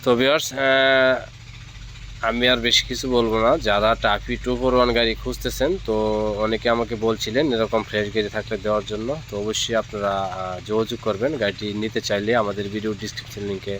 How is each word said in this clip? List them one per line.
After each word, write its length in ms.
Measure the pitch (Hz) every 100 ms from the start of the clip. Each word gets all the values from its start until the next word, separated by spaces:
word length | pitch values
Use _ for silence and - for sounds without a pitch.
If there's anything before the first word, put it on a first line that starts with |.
তো 120 | 127 120
ভিউয়ার্স, 360 | 131 156 -
আহ, 60 | 135 135 135 135 135 131 123 - - - - - - - - - -
আমি 260 | 113 117 123
আর 80 | 123
বেশি 280 | 117 117
কিছু 260 | - 123 131
বলবো 300 | 123 117 110
না। 180 | 113 156
যারা 360 | 113 101 107
টাফি 420 | 113 113 104 - 120
টু 200 | 123 123
ফোর 180 | 127
ওয়ান 180 | 127 123
গাড়ি 220 | 117 117
খুঁজতেছেন, 640 | 110 127 120 127 - 135 190 -
তো 80 | 107 107 107 107 101
অনেকে 320 | 110 113 120
আমাকে 240 | 117 113
বলছিলেন 580 | 113 113 110 - 113 156
এরকম 300 | 117 110 113
ফ্রেশ 320 | 101 107 104
গাড়ি 140 | 110 104
থাকলে 300 | 107 104 107
দেওয়ার 240 | 104 107 104
জন্য, 300 | 107 113 151 -
তো 100 | 104
অবশ্যই 340 | 104 107 -
আপনারা, 360 | 113 107 107 101
আহ, 500 | 98 95 92 92 90 90
যোগাযোগ 320 | 107 110 120
করবেন। 380 | 110 98 127 151
গাড়িটি 360 | 104 92 104
নিতে 280 | 104 110 110
চাইলে 360 | - 104 104 120
আমাদের 320 | 104 101 101
ভিডিও 260 | 107 107
ডেসক্রিপশন 540 | 101 104 - - 104 101
লিঙ্কে 300 | 95 101 98